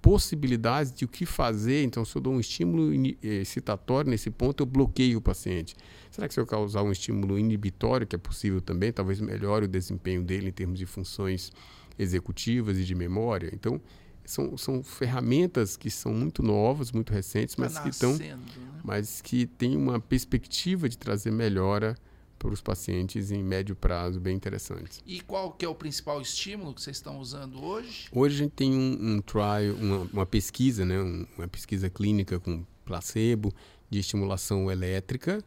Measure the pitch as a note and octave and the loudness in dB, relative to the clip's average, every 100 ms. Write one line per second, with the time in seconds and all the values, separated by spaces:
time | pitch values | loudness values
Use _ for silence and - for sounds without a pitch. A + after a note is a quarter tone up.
0 | - G3 - D#3 C#3 A#2+ A2+ B2+ C#3+ B2 | 10 8 4 0 2 2 2 2 0 -2
1 | B2+ - E3+ - C3 A2 A2 C#3 C#3 A#2 | -6 -4 -6 0 2 2 2 4 2 0
2 | A2+ - C3 C3 A#2 - E3+ E3 D#3 C#3+ | -2 -2 0 0 0 0 2 4 4 4
3 | C3 - A2 G#2 G2 - - G#2 - B2+ | 2 0 -2 -2 -2 -4 -2 -4 0 0
4 | D3 A2+ - - B2+ C#3 C3+ C3+ C3 - | 2 0 0 0 0 2 2 4 4 6
5 | B2+ A2+ G#2 F#2 - F2+ E2+ - - - | 4 6 2 0 -2 -2 -4 -10 -18 -20
6 | - - G#3 - A#2 G#2+ G#2 G#2 G2+ G2 | -16 -8 -4 -2 0 0 0 0 0 0
7 | - G#2+ G2 G2 A2 G#2+ G2+ - A#2 B2+ | -2 -2 2 2 2 2 -2 0 2 2
8 | A2 F2 - - G#2 F#2+ - F2 G2+ A#2 | 0 -4 -4 -2 0 0 0 0 0 0
9 | F#2+ G2 G#2+ G2+ G2+ G#2 G#2 F#2 F2+ F#2+ | 0 0 -2 -4 0 2 2 0 -2 -4
10 | - F#2 F2+ F#2+ F#2+ F#2 F#2 F#2 F2+ - | -2 -2 0 -2 -2 -4 -4 -4 -6 -8
11 | F#2+ - G2 F#2 - - - - - - | -10 -4 -2 -2 -4 -14 -20 -20 -20 -4
12 | F#2+ F2+ - E2+ - A#2+ A2 F#2+ F#2 F2+ | 0 0 -2 -6 0 0 2 0 0 0
13 | F2 F#2+ A2+ G#2 E2 G2 A2 C3+ - - | 0 0 0 0 -2 -4 -4 -4 -6 -20
14 | - - - - C#3 B2+ - C3 C3 - | -20 -20 -10 -4 -4 -4 -2 -2 -4 -2
15 | B2 B2+ A#2+ C3 F3+ C3 G#2 - - - | 0 2 2 4 4 4 0 0 -6 -4
16 | - A2 C#3 - A#2 G#2 G#2+ C#3+ B2 A#2+ | -2 0 0 0 2 4 4 2 -2 -2
17 | A2 G#2 F#2+ G#2+ A#2 - B2 D#3 D3 B2+ | 0 -2 0 -2 -2 -2 -2 -2 -4 0
18 | B2+ D3 D#3 C3+ B2+ B2+ B2+ D3+ - G2+ | 2 2 -2 -12 -14 -16 -14 -12 -4 -4
19 | G#2 - - B2 A#2+ - B2 C#3+ C3+ A#2+ | -4 -8 -2 0 0 0 0 2 2 0
20 | - C3+ - B2 - - - F#3 D3+ A#2+ | 2 0 2 -2 0 -4 0 0 0 -4
21 | - G#2 A2+ A2 A2+ F#2+ F#2+ G2+ A2 A#2 | -2 -2 0 0 2 2 2 2 0 -4
22 | - - - - A2 G#2 - F#2+ - F#2 | -10 -20 -20 -6 -4 -4 -2 -4 -2 -2
23 | F#2 A2 G2 G2+ F#2+ F#2 G2 F#2 - F2 | -2 -2 -4 -2 -2 -2 -2 2 2 2
24 | F2 F#2 F#2 F#2+ G2 G2 - E2+ E2 - | -2 -2 -2 -2 -4 -6 -8 -10 -12 -16
25 | - F3+ - G3 F#3+ - F3 D#3+ D#3 C#3+ | -14 -14 -6 -6 -6 -4 -6 -4 -6 -6
26 | - D3 B2+ - F#3+ G#3 E3+ C3 - C3 | -4 -6 -4 -6 -6 -8 -10 -10 -10 -10
27 | - C#3 B2+ C#3+ C3+ C3 D3+ G#3 B3 A3 | -10 -12 -10 -10 -12 -10 -6 -6 -8 -14
28 | - A#2+ C#3+ C#3+ D3 - C3+ C3 C3 - | -4 4 6 6 0 2 4 4 4 2
29 | A2+ G#2 G2+ A2 G#2 G#2 G#2 G2+ G#2+ G2 | 2 0 2 2 2 4 2 2 2 0
30 | F2+ G2+ F#2 A2+ - - B2+ A#2 F#2 F#2 | 0 -2 2 2 0 2 2 4 2 2
31 | F#2 F2 F2 - E2+ - - G2+ F#2 F2+ | 0 -4 -6 -8 -10 -8 -4 -2 -2 0
32 | G#2 G#2 G2 F2+ F2+ E2 F2+ - - F#2 | 2 2 2 -2 -2 -6 -6 -16 -10 -8
33 | - - A2+ A2+ G#2 - - - - G2+ | -4 0 2 2 0 -4 -14 -20 -6 -4
34 | F#2+ G#2 G2 F#2+ - G2 F#2+ F#2 F2+ F#2+ | 0 0 0 -2 0 0 0 0 0 -2
35 | - C3 - G3+ | -4 -6 -2 -4